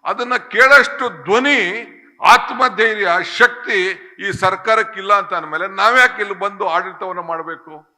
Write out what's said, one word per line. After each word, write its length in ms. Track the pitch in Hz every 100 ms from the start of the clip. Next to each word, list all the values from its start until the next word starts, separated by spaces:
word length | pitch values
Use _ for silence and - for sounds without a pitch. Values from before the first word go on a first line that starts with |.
ಅದನ್ನ 320 | 185 196 240 247
ಕೇಳಷ್ಟು 880 | - 208 262 277 240 - 247 165
ಧ್ವನಿ, 640 | 143 220 269 269 180 214 233 - _ _
ಆತ್ಮಧೈರ್ಯ, 840 | - 240 - 240 254 185 220 214 190 175
ಶಕ್ತಿ 680 | 170 - 240 - - 208 185 180 - -
ಈ 140 | 196
ಸರ್ಕಾರಕ್ಕಿಲ್ಲ 840 | - 190 185 226 220 214 190 196
ಅಂತ 200 | 202 185
ಅಂದ್ಮೇಲೆ 340 | 180 156 156 190
ನಾವ್ಯಾಕೆ 540 | 190 208 254 247 247
ಇಲ್ಲಿ 160 | 202 185
ಬಂದು 300 | 196 196 196
ಆಡಳಿತವನ್ನ 520 | 165 190 185 190 180
ಮಾಡ್ಬೇಕು? 680 | 170 165 165 160 - 151 156